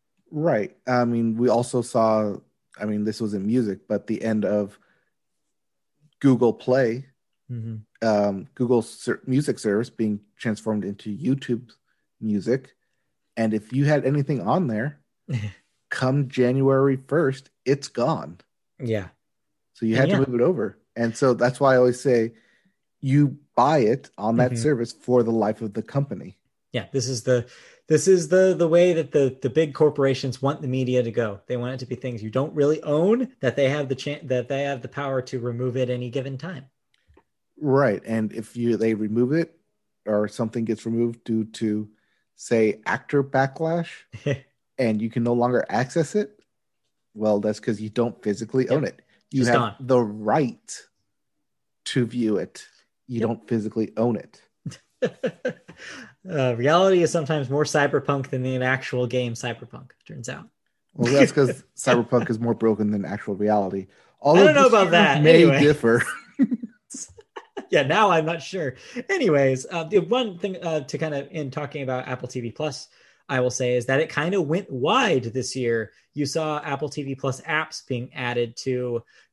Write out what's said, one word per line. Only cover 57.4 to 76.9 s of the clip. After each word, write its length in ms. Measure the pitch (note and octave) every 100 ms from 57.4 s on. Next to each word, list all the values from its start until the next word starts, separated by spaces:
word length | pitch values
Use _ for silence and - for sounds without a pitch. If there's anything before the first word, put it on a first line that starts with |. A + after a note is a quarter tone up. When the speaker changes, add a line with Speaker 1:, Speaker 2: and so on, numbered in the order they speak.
| B2+
Speaker 2:
more 140 | C#3+
cyberpunk 680 | C#3+ D3+ C#3+ C#3+ - C#3 C3
than 120 | C3
the 140 | B2+ C3
actual 460 | B2+ C3 - B2+ B2
game 280 | B2+ A#2+
Cyberpunk, 560 | A#2 A#2+ A#2 A#2 B2+ B2+ _ -
turns 200 | C#3+ A#2+
out. 200 | C#3+ - _ _ _ _
Speaker 1:
Well, 180 | - A#2+
that's 180 | C#3+ -
Speaker 2:
<laughs> 0 |
Speaker 1:
'cause 300 | D3+ C3 - _ -
cyberpunk 520 | C3+ A#2+ A2 A#2+ G2
is 120 | A2+
more 120 | A#2
broken 360 | A2 A2+ G#2+ G#2
than 140 | G#2
actual 320 | E2 G2+ - G2
reality. 500 | G#2 G#2+ F#2+ F#2+ F#2+ _ _ _
Speaker 2:
I 140 | C#3+
don't 40 | F3
Speaker 1:
Although 140 | G3+
Speaker 2:
know 100 | C#4+
Speaker 1:
this 20 | C4
Speaker 2:
about 120 | A3
Speaker 1:
year 80 | F3+
Speaker 2:
that. 320 | E3+ D#3 C#3+
Speaker 1:
may 120 | D3+ E3
Speaker 2:
Anyway. 160 | D3+ C3+
Speaker 1:
differ. 420 | D3 D3 A#2 A#2+ -
<laughs> 80 | - - -
Speaker 2:
<laughs> 1300 | A#3+ B3+ - _ _ - - - _ - - - -
Yeah, 120 | D#3
now 280 | C3+ G3 G3+
I'm 140 | E3 D#3
not 160 | E3
sure. 340 | - F#3+ C#3 - - B3 -
Anyways, 560 | F#4+ G#3+ C#3+ C3+ C3 -
uh, 120 | E3+
the 140 | D#3 G#3
one 400 | E3 B3 A3+ E3+
thing, 180 | G3+ F#3
uh, 180 | E3+ D#3
to 160 | C3+ C3+
kind 160 | D#3
of, 120 | C#3+ C#3+
in 180 | E3 C3+
talking 320 | D3+ C#3 D3
about 240 | C3 B2+ -
Apple 220 | B2+ A#2+
T 120 | B2+
V 120 | A#2
Plus, 340 | - D3+ C3+ - _ _ _ -
I 120 | C3
will 100 | B2
say 240 | - B2
is 120 | B2 A#2
that 120 | C3+
it 100 | -
kind 260 | D3+ E3 G3
of 100 | C#3+
went 240 | F3+ F#3+
wide 540 | C3 D3 B3+ A3 C3+
this 320 | A2 B2 - C3+
year. 340 | A#2+ A2+ G#2+ _ _
You 120 | D3 C#3
saw 340 | E3 D#3 D3+
Apple 260 | D3+ C#3+
T 140 | D3